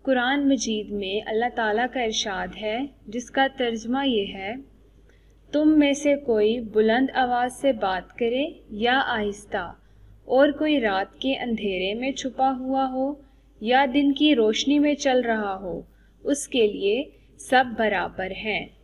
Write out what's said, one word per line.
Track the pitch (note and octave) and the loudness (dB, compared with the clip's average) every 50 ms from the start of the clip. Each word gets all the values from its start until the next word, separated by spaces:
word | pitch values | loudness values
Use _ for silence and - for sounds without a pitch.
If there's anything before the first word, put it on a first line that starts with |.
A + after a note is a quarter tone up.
| _ | _
कुरान | - C4 B3+ A#3+ B3+ C4+ C#4+ C#4+ C#4 | 0 0 2 2 0 0 2 2 2
मजीद | C4+ A#3 - A#3 A3 G#3+ G#3 - G3+ | 2 2 0 -2 -4 -4 -4 -6 -6
में | G3+ F#3+ F#3+ F#3+ G#3+ - | -6 -6 -4 -4 -4 -4
अल्लाह | - A3 G#3+ A#3 B3 | -2 -2 -2 -2 -2
ताला | A#3+ B3 A3+ G#3+ G#3 A3 B3 | -2 -2 -2 0 0 0 -2
का | B3+ B3 C4+ A#3+ | -2 -2 -4 -4
इरशाद | A3 G#3+ - - A3+ F#3+ F#3 F3+ F#3 F3+ | -2 -2 -4 -4 -4 -4 -6 -8 -8 -10
है, | G3 G#3+ G#3+ G#3+ A#3+ C#4 C#4+ - _ - - | -8 -6 -6 -4 -4 -6 -8 -10 _ -18 -10
जिसका | G#3 B3 B3 - - C#4 C4+ C4+ | -10 -10 -10 -4 0 0 0 0
तर्जुमा | C4+ - B3+ A#3+ A3+ A3+ A3 A3 B3 C4+ C#4 | 0 -2 -4 -4 -4 -6 -4 -4 -2 -2 0
ये | C#4 B3 G#3 G3 | 0 0 0 -2
है, | F#3+ F#3+ G3 F#3+ G3 A#3 C4 C#4 - - _ _ - _ - _ - _ _ _ _ - _ _ _ - | -4 -8 -10 -10 -10 -10 -12 -14 -18 -20 _ _ -20 _ -20 _ -20 _ _ _ _ -20 _ _ _ -2
"तुम | D4 D4+ D#4 | 2 4 6
में | D#4 D4+ D4 C#4+ C#4 | 6 6 6 4 2
से | C#4+ D4 D4 C#4+ | 2 2 2 2
कोई | C#4+ C#4+ C4 A3+ G#3+ G#3 G#3+ A3+ B3 | 2 2 0 2 4 4 2 2 0
बुलंद | A#3 G#3+ G3 G#3+ A3 A3 A3 B3 C4+ C4 - | -4 -2 2 2 4 4 4 4 2 0 2
आवाज़ | B3 C4 B3 B3 A#3+ B3 B3+ B3 | 0 0 0 0 0 -2 -2 -4
से | - - C#4 C4 | 0 0 0 0
बात | G#3+ G#3 F#3+ F#3 F3+ F3+ - - - | 2 -2 -2 -2 -4 -6 -10 -6 -4
करे | B3 A#3 A#3+ B3+ C#4+ E4 - - - - A3+ | -2 -2 0 -2 -2 -4 -6 -12 -18 -14 -8
या | G3+ A3 A#3+ B3+ C4+ | -2 0 2 2 2
आहिस्ता, | C4+ - B3 A3 G#3 G#3 G3+ G3+ - - - G#3 F3+ E3+ - _ _ _ - - - - - - _ - | 0 0 -2 -2 -2 -4 -6 -8 -12 -8 -6 -6 -6 -6 -12 _ _ _ -20 -20 -20 -20 -20 -20 _ 0
और | - B3+ C#4 D4 C#4 | 4 6 6 6 4
कोई | C#4+ D4+ D#4 D4+ C#4+ | 0 0 0 2 2
रात | A3+ G#3+ F#3+ F#3+ G3 G3 - - - | 2 2 0 0 -2 -4 -8 -6 -2
के | C4 C4+ | -2 -2
अंधेरे | - - A#3+ A3+ A3 G3+ G#3 F#3+ F3+ F3+ F#3+ G#3 | -2 -2 -4 -4 -4 -2 -4 -2 -2 -2 -4 -4
में | A#3 B3+ C4+ C#4 | -4 -4 -6 -6
छुपा | - - C4+ A#3 - C4 C4+ | -4 -8 -8 -2 0 0 0
हुआ | C4+ B3+ B3+ C4 C4+ C4+ C4+ | 0 -2 -4 -2 -2 0 -2
हो | C4 B3+ C4 C4 C#4 D4 C#4+ - _ _ _ _ _ _ _ | -2 -2 -2 -4 -4 -4 -8 -14 _ _ _ _ _ _ _
या | G#3+ A3 B3 C4 C#4 | -2 2 4 4 4
दिन | C4+ A#3+ C#4+ C#4+ C#4+ C#4 | 4 2 2 2 2 2
की | - D4 D4+ D4 | 4 4 4 4
रोशनी | A#3+ A3 G#3+ G#3+ - - C4+ C#4+ D4 | 4 4 2 2 0 0 2 2 4
में | C#4+ D4 D4 | 4 2 2
चल | C#4+ - C#4 B3+ B3+ A#3+ | 0 0 2 2 2 2
रहा | A#3 A3+ A3 G#3+ G3+ F#3+ | 2 -2 -2 -2 -6 -6
हो, | F#3+ G3 F3+ E3+ - - - _ _ _ _ _ _ - | -6 -8 -8 -10 -10 -12 -14 _ _ _ _ _ _ -4
उसके | - F#3+ - - - - C4 A3 | -2 -2 -2 -4 -4 0 2 2
लिए | G#3 G3+ F#3 G3 G3 G#3 B3 D4 - - - _ _ _ - | 2 2 0 0 0 0 0 -2 -6 -12 -20 _ _ _ -20
सब | - - C4 B3+ C4 B3+ A3+ - | -6 2 2 2 2 2 -2 -2
बराबर | A3+ G#3+ G3+ F#3 F3 F3 F3 - F#3+ F#3+ F#3+ | 0 0 0 0 -2 -4 -6 -8 -8 -8 -8
हैं।" | F#3 G3+ A3 G3+ E3+ - - - _ | -8 -6 -4 -4 -4 -6 -8 -16 _